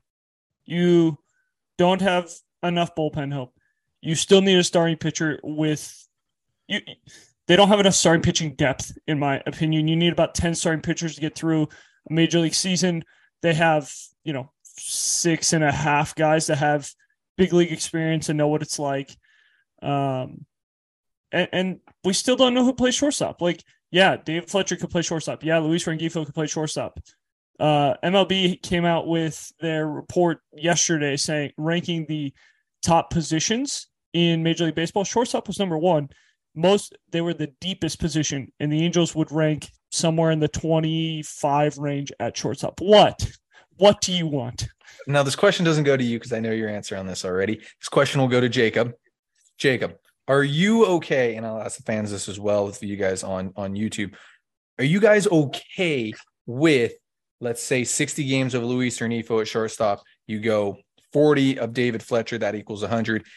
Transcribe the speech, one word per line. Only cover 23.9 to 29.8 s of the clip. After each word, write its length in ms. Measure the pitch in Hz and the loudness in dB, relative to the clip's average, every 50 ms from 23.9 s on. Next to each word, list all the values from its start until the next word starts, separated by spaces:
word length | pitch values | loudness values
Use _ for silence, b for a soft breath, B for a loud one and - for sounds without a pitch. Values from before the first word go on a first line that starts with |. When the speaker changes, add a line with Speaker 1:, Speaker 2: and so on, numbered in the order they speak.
Speaker 1:
yeah, 240 | - 175 190 180 135 | 2 4 4 4 4
David 340 | - - - 156 170 175 - | 0 -4 -4 -4 -4 -4 -4
Fletcher 280 | - 196 190 - - - | -2 -2 -2 -2 -4 -6
could 140 | - 170 | -6 -4
play 100 | - 175 | -2 -2
shortstop. 420 | 160 - 175 160 - - 127 - - | -2 -2 -4 -4 -4 -6 -8 -6 -2
Yeah, 140 | 156 165 165 | 0 0 2
Luis 260 | 160 156 165 170 - | 2 2 0 0 0
Rengifo 420 | 180 160 156 165 165 - 175 156 | -2 -4 -2 -4 -4 -4 -4 -6
could 100 | 139 - | -4 -4
play 120 | 165 156 147 | -4 -4 -4
shortstop. 520 | - 165 156 151 - 147 120 - - - - - _ _ _ _ _ _ _ _ _ - | -4 -4 -4 -4 -4 -6 -6 -8 -10 -14 -18 -20 _ _ _ _ _ _ _ _ _ 0
Uh, 360 | - 151 151 147 143 139 - - | 2 2 4 4 4 2 0 0
M 140 | - 170 185 | 0 2 4
L 100 | 202 190 | 4 4
B 300 | 165 190 190 185 180 185 | 4 2 2 2 0 0
came 300 | - - - 180 175 170 | -2 -4 -2 -2 0 2
out 220 | 175 170 160 - 156 | 2 0 0 0 -2
with 440 | 165 165 160 156 147 - - - - _ | -2 -2 -2 -4 -6 -8 -14 -20 -14 _
their 260 | 156 165 160 156 | -6 -4 -2 -2